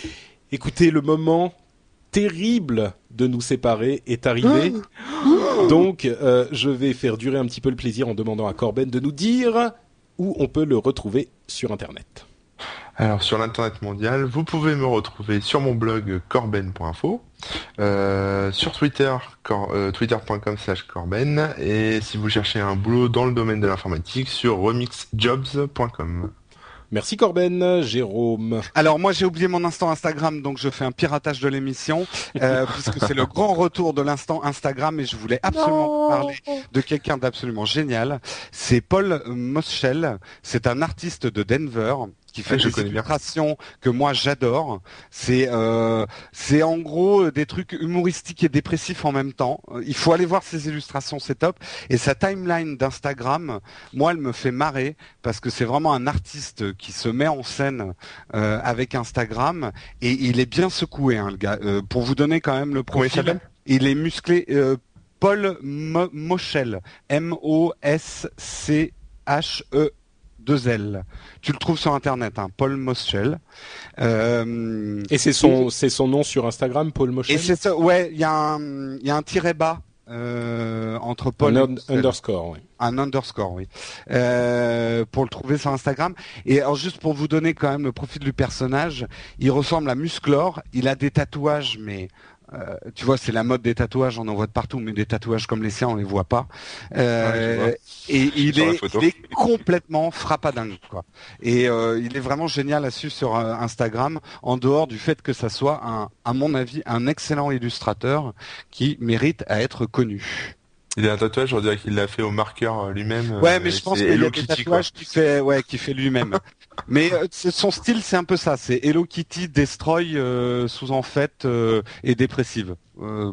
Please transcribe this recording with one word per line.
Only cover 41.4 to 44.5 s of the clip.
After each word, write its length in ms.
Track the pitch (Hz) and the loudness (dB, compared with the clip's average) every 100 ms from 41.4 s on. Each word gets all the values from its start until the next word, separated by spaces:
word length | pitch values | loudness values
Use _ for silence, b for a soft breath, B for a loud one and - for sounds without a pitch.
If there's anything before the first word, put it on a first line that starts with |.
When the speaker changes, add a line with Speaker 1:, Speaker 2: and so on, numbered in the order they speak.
Speaker 3:
Denver 520 | 98 131 151 113 110 139 107 - _ | 0 0 0 -2 -2 -2 -4 -10 _
qui 100 | - | -12
fait 140 | 104 135 | -2 0
Speaker 2:
Ah, 20 | |
je 80 | - | 2
Speaker 3:
des 60 | |
Speaker 2:
connais 180 | - 101 | 0 -2
bien. 40 | 110 | -2
Speaker 3:
illustrations 560 | 110 151 - 160 151 151 B B | -2 -4 -4 -2 -2 -2 B B
que 80 | 127 | -2
moi 220 | 123 143 | 2 2
j'adore. 680 | 127 143 143 123 | 2 0 0 2